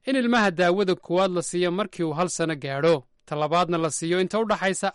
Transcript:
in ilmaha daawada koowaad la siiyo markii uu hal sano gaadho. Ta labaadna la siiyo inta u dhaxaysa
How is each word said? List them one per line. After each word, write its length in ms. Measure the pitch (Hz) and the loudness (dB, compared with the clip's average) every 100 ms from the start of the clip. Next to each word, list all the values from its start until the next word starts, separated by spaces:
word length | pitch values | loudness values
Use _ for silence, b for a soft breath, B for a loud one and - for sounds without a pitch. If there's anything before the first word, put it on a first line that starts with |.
| - | -4
in 80 | 269 | 0
ilmaha 360 | 240 240 208 | 2 2 2
daawada 440 | 165 180 185 196 180 | 4 2 4 2 -2
koowaad 360 | - 175 190 | 0 0 2
la 100 | 180 | 0
siiyo 300 | 165 175 180 | -4 -2 0
markii 320 | 180 208 - | 0 -4 -4
uu 100 | 165 | -4
hal 160 | 147 180 | -2 -2
sano 260 | - 165 156 | -2 -4 -4
gaadho. 480 | 139 139 156 160 - _ - | -6 0 2 2 -2 _ -10
Ta 100 | 151 | -4
labaadna 420 | 151 170 175 170 | 0 2 2 0
la 120 | 160 | -2
siiyo 280 | - 165 180 | -4 -2 0
inta 200 | 190 208 | 0 -2
u 60 | 220 | -2
dhaxaysa 420 | 208 190 185 196 | -2 -2 -2 -2